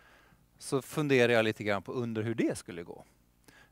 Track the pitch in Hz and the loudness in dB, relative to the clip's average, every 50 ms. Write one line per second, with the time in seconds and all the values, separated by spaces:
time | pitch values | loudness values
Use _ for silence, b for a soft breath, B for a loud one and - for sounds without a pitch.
0 | b b b b b b b b b _ _ _ - - - 135 - - - 160 | b b b b b b b b b _ _ _ -8 -4 -2 -2 -2 -2 -4 -4
1 | 151 143 139 127 120 117 120 113 110 110 110 - 104 104 101 98 - - - - | 0 4 6 6 6 6 6 4 4 2 0 -2 -2 -2 -2 -2 -2 -6 -6 -6
2 | 120 117 113 110 107 117 113 120 269 320 - - - - 92 85 87 - - - | -6 -4 -4 -4 -2 -2 -2 -2 -2 -2 -2 -4 -8 -12 -12 -12 -12 -12 -14 -16
3 | - - _ _ _ _ _ _ b b b b b b | -18 -20 _ _ _ _ _ _ b b b b b b